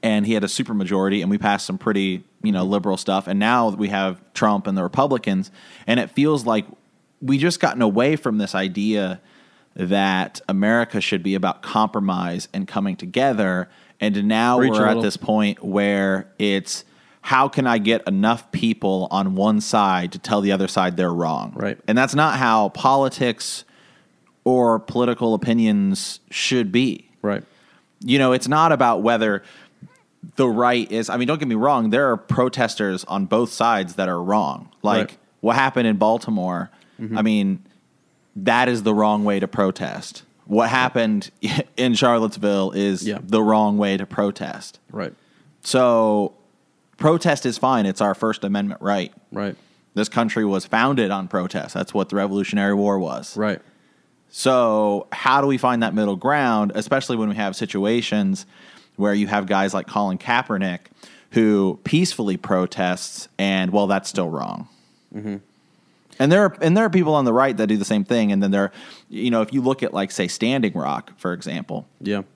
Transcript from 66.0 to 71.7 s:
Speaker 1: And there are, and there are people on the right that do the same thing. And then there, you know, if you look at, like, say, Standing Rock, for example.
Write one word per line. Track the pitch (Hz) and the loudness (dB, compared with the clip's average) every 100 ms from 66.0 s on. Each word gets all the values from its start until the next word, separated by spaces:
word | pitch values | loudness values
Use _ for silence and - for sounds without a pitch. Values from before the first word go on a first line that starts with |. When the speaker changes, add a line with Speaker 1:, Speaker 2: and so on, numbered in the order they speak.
| _ - | _ 0
Speaker 1:
And | 139 | 4
there | 180 202 | 4 4
are, | - | 2
and | 165 185 | 2 4
there | 220 | 4
are | |
people | 185 160 151 | 2 2 2
on | 131 | 4
the | |
right | 117 135 107 | 4 2 2
that | 107 | 0
do | 107 | 0
the | 98 | 0
same | 107 | -2
thing. | 98 120 107 | 0 0 2
And | 98 | 2
then | 98 | 2
there, | 98 98 - - - _ | 2 0 -4 -20 -20 _
you | 107 120 | -6 -2
know, | 117 | 0
if | 110 | 0
you | 135 | 0
look | 127 131 | 0 0
at, | 113 | -2
like, | 92 98 | -4 -4
say, | - 92 | -4 -6
Standing | - 113 135 110 | -2 -2 0 -2
Rock, | 82 69 64 - - | -2 -4 -6 -8 -10
for | 92 | -8
example. | 87 - 78 67 | -6 -8 -10 -8